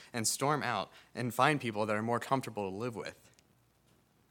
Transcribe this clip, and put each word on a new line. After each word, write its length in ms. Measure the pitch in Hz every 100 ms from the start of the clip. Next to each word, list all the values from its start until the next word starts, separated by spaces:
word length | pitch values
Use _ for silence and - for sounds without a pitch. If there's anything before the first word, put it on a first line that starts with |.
| -
and 140 | 120 107
storm 360 | - 139 147
out 280 | 110 107 - - -
and 200 | - 123
find 260 | 107 135 151
people 240 | 120 104 107
that 80 |
are 80 | 107
more 160 | 113 117
comfortable 520 | - 135 123 104 98
to 60 | 95
live 200 | 123 95
with." 340 | 80 - - _ _ _ _ _ _ _ _ _ _